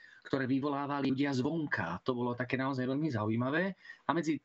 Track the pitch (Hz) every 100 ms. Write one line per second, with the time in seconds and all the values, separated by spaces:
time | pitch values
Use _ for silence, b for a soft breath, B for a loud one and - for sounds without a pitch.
0 | B B - 139 123 135 147 139 123 143
1 | 135 135 143 131 135 170 147 - 85 87
2 | - 123 123 120 127 127 135 131 127 135
3 | 156 110 107 113 127 156 190 190 B B
4 | - 156 156 147